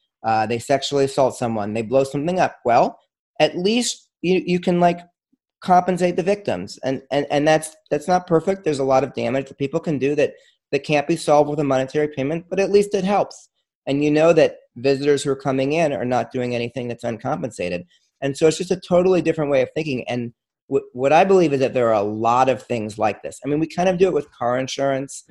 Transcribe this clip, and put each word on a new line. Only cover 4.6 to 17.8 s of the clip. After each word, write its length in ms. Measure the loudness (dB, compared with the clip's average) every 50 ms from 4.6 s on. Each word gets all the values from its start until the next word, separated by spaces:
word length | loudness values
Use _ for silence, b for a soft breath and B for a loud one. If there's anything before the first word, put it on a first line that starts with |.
| 0 0 2 4
like, 180 | 4 2 2 0 -8 _ _ _ _ _ _ _ _ _ _ _
compensate 560 | 0 4 4 4 4 2 0 0 0 0 0 0
the 60 | 0
victims. 540 | -2 -2 -2 -2 -4 -4 -4 -6 -10 -12 -8 -6
And, 200 | -4 -4 -4 -6 -4
and, 140 | -2 -2 -2 0
and 180 | -2 0 2 2
that's, 280 | 2 2 0 -4 -18 _ _ -6
that's 180 | -6 -4 -2 0
not 200 | 0 0 0 2
perfect. 360 | 0 0 2 0 -4 -2 -2
There's 160 | -4 -2 0
a 40 | 0
lot 200 | 2 2 2 2
of 100 | 0 -4
damage 340 | -4 -4 -2 -2 -2 -4 -6
that 100 | -8 -6
people 200 | -6 -4 -4 -4
can 180 | -4 -2 -4 -2
do 160 | 0 -2 2
that, 180 | 2 0 0 b b b b b b _ -6
that 120 | -6 -6 -2
can't 240 | 0 -2 -2 0 0
be 80 | -2
solved 340 | -2 0 2 4 4 4 2
with 100 | 0 -2
a 40 | 0
monetary 460 | 0 0 0 0 -2 -2 -2 -2 -2
payment, 360 | -4 -4 -4 -4 -4 -6 -8 -8
but 100 | -4 -2
at 120 | -2 4
least 220 | 4 4 4 4 0
it 120 | -2 0
helps. 440 | 0 0 0 0 -2 -6 -20 -20 _ _ _ _ _ _ _ -6
And 180 | -4 -2 0 2
you 80 | 2
know 220 | 4 4 6 6 6
that 240 | 6 4 4 2 -4 _ _ _
visitors 480 | -4 0 0 0 2 2 2 2 2 2
who 80 | -2
are 40 | -4
coming 360 | -2 -2 -2 -2 0 0 0 0
in 200 | 0 0 0 0
are 120 | -2 -2
not 260 | 0 0 0 -2 -2
doing 220 | -4 -6 -4 -4 -4
anything 360 | -4 -4 -6 -6 -8 -8 -8
that's 160 | -10 -8 -6
uncompensated. 800 | -8 -8 -6 -4 -6 -6 -4 -6 -10 -8 -6 -6 -6 -6 -6